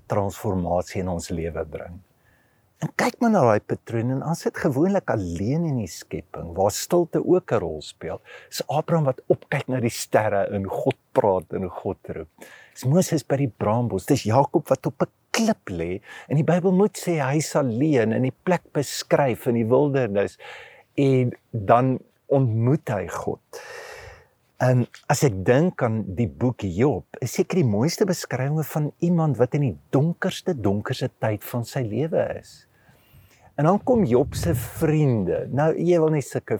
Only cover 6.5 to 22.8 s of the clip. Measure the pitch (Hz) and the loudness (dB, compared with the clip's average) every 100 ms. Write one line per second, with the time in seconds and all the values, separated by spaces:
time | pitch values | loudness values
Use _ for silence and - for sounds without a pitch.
6.5 | 82 104 - - 175 170 160 - 175 - | 0 0 0 0 0 0 -2 2 0 2
7.5 | 110 87 78 - - 82 - - - - | -2 -2 -8 -12 -12 -10 -10 -14 -20 -14
8.5 | - - 143 - 170 143 127 - - - | -10 -4 -4 0 0 2 -2 -2 -2 0
9.5 | 143 - 127 117 - - - 107 101 95 | -4 -2 -2 -2 -4 0 2 2 0 0
10.5 | 101 95 - - - _ - 107 92 - | -2 -4 -2 -2 -2 _ 0 2 2 -2
11.5 | 92 92 - 104 92 - 82 80 _ - | -8 -6 -8 -8 -8 -10 -12 -12 _ -20
12.5 | - - - 127 165 175 151 - 139 139 | -20 -20 -6 2 2 2 0 -2 -2 -2
13.5 | - 104 113 120 95 - 113 104 117 143 | -2 0 0 0 -2 0 0 4 2 4
14.5 | 165 - - 156 - 180 _ _ - 226 | 2 0 0 -2 -4 -4 _ _ -2 0
15.5 | 220 - 87 82 95 - - - 143 156 | -2 -4 -6 -6 -6 -12 -16 -2 0 2
16.5 | 175 180 185 214 - - 165 131 147 147 | 2 4 4 2 0 -4 -2 0 0 0
17.5 | 160 135 113 156 139 110 113 127 - - | 0 0 0 2 4 4 2 0 -2 -2
18.5 | 175 _ 160 135 - - 156 139 110 - | -2 _ -4 -4 -6 0 2 2 0 0
19.5 | 117 113 127 147 135 120 101 98 - - | 0 4 4 4 2 0 0 -2 -4 -18
20.5 | - - - _ - 139 131 120 - _ | -18 -20 -20 _ 0 4 4 2 -2 _
21.5 | 117 98 120 131 127 - _ - 139 131 | -4 4 4 4 0 -6 _ 0 2 2
22.5 | 110 120 143 | 2 2 2